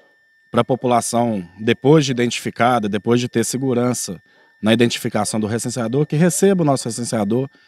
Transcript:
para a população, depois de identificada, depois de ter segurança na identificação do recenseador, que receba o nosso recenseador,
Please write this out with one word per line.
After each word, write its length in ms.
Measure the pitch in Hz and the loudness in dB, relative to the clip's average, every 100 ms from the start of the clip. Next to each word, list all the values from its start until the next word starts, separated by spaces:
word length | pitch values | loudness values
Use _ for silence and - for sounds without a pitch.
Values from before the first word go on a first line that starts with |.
| _ _ _ _ _ | _ _ _ _ _
para 120 | 117 | -2
a 20 | |
população, 840 | 117 127 127 120 - 117 120 107 87 - | 0 0 0 0 0 -2 0 -2 -8 -6
depois 480 | 110 117 135 160 | -2 2 4 4
de 60 | 135 | 4
identificada, 760 | 123 120 - 120 - 123 123 104 | 0 -2 -4 -6 0 2 2 0
depois 320 | 101 113 120 | -2 0 0
de 80 | 123 | 0
ter 160 | 117 | -2
segurança 760 | 110 123 135 120 123 123 - 82 _ _ _ _ | -2 -2 -2 0 0 -2 -6 -12 _ _ _ _
na 120 | 104 | 2
identificação 680 | 113 120 - 120 110 101 110 | 4 4 0 -4 -2 -2 -2
do 80 | 107 | -4
recenseador, 580 | 113 123 123 113 131 | -4 -6 -6 -4 -2
que 120 | 151 151 | -2 2
receba 460 | 175 - 196 190 | 2 4 2 4
o 40 | 151 | 2
nosso 220 | 135 123 | 0 -2
recenseador, 600 | 110 117 117 101 117 139 _ | -8 -4 -2 0 -2 -4 _